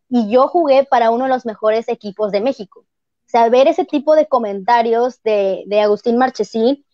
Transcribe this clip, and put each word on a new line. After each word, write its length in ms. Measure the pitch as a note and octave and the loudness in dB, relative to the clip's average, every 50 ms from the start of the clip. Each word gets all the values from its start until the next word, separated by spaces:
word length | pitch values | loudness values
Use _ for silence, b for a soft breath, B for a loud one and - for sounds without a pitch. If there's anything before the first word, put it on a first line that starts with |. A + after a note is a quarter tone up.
| _ | _
y 220 | _ B3+ A#3+ A3 G3+ | _ -2 -2 -2 2
yo 180 | A3 C4 C4+ | 2 2 2
jugué 400 | C#4+ - F4 E4 C#4+ C4 C4+ C4+ | 2 0 -2 0 2 2 2 2
para 220 | - C4+ A#3+ A#3 A3+ | 2 0 2 2 2
uno 140 | A#3 A#3+ C4 | 0 0 -2
de 80 | C4 | -2
los 160 | C4 B3+ - | -2 -4 -4
mejores 420 | A3+ G#3 - G#3+ G#3+ A3 A3+ A3+ - | -10 -10 -4 -2 -2 0 0 -4 -6
equipos 420 | A#3 - - G#3 F#3 - G#3+ G3+ | -8 -8 -10 -14 -6 -6 -6 -2
de 100 | F#3 G3 | -2 -2
México'". 400 | G#3 C4+ C4+ - G3+ - _ - | -2 -2 -6 -6 -12 -18 _ -20
O 480 | _ _ _ _ _ _ _ _ _ _ | _ _ _ _ _ _ _ _ _ _
sea, 200 | - A#3 A#3 A#3 | 0 2 2 4
ver 180 | A#3+ B3+ C4+ | 4 4 4
ese 180 | D#4+ D#4 - F4+ | 4 2 0 -4
tipo 300 | - - D4 D4 D4+ D#4 | -4 -4 -4 0 2 2
de 120 | D#4 D4+ | 2 2
comentarios 960 | - - B3 A3+ G#3 G3+ G3+ F#3+ A#3 A#3+ A#3+ A3+ A#3 A3+ A#3 A#3+ B3+ A#3+ _ _ | 0 -2 -2 -2 -4 -8 -6 -2 0 0 0 2 0 0 0 -2 -2 -4 _ _
de, 400 | A3+ G#3+ G#3 G3 F#3+ F#3+ - - | -2 0 0 0 -2 -2 -4 -6
de 160 | F#3+ G3+ G#3 | -2 0 0
Agustín 360 | G#3 G#3 G#3 G#3 - A#3+ A#3 | 2 2 0 0 -2 -2 0
Marchesín 680 | A#3+ B3+ B3 - - G#3 - - A3+ A3 B3 C#4+ C#4 _ _ | 0 0 -2 -2 -6 -8 -6 -2 0 0 0 0 -2 _ _